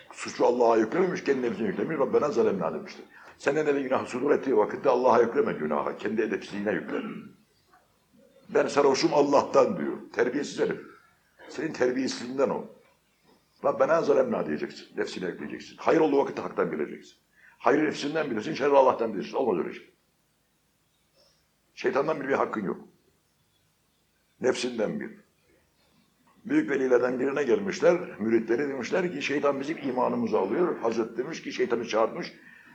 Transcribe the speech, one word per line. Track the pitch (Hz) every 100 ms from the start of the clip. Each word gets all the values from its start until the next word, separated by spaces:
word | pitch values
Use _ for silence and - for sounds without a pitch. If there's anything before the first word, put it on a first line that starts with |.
| -
suçu | - 110 - 127
Allah'a | 123 117 113
yüklememiş, | 110 160 185 -
kendi | - 135
nefsine | 123 101 110
yüklemiş, | 92 127 160
"Rabbena | 135 117 147
zalemna." | 117 110 98 80
demiştir. | 76 - - - - - -
Senden | 143 143 151
de | 139
günah | 131 123 107
sudur | 123 139
ettiği | 135 - 113
vakitte | 101 - 139
Allah'a | 123 127 117
yükleme | 113 143 120
günahı, | 78 76 73 - -
kendi | 107 110
edepsizliğine | 107 95 - 101 101
yükle. | 90 73 - - - - - _ _ _ _ _ _ _ _ _ _ -
"Ben | 147 139
sarhoşum | 123 139 131 160
Allah'tan." | 147 143 135 - 139 120 90
diyor, | 71 - -
terbiyesiz | - 123 131 - -
herif. | 143 - - - _ _ _ _ -
Senin | - 156
terbiyesizliğinden | 143 127 127 131 - 117 135 123
o. | 76 - - _ _ _ _ _ _ _ _
"Rabbena | - 117 135 165
zalemna." | 143 131 123 101 82
diyeceksin, | 76 69 - - -
nefsine | 101 101 90
yükleyeceksin. | 82 73 65 - -
Hayır | - 156
olduğu | 156 139
vakitte | 127 113
haktan | 90 101 90
bileceksin. | 78 71 - - _ _ _ _ _
Hayrı | 113 143
nefsinden | 156 - 143 160 147
bilirsin, | 110 104
şerri | 107 139 139
Allah'tan | 131 - 113
bilirsin. | 95 80 110
Olmaz | 127 90
öyle | 62
şey. | 62 - _ _ _ _ _ _ _ _ _ _ _ _ _ _ _ _ _ _
Şeytandan | - 120 123 151 151
bilmeye | 139 120
hakkın | 117 -
yok. | 90 - - _ _ _ _ _ _ _ _ _ _ _ _ _ _ _
Nefsinden | 123 - 127 117 101 80
bil. | - - _ _ _ _ _ _ _ _ _ _ _ _
Büyük | 107 151 147
velilerden | 131 131 123 123 127
birine | 131 147
gelmişler, | 135 104 98 90 151 175 - -
müritleri | 107 113 113 123 143
demişler | 135 135 175 180
ki, | 143
"Şeytan | 135 143 147 135
bizim | 135 165
imanımızı | 139 123 120 120 113 101
alıyor." | 95 135 175 -
Hazret | 117 113 110 113
demiş | 139 160
ki, | -
şeytanı | - 127 120 113
çağırmış, | 104 110 - - - - - -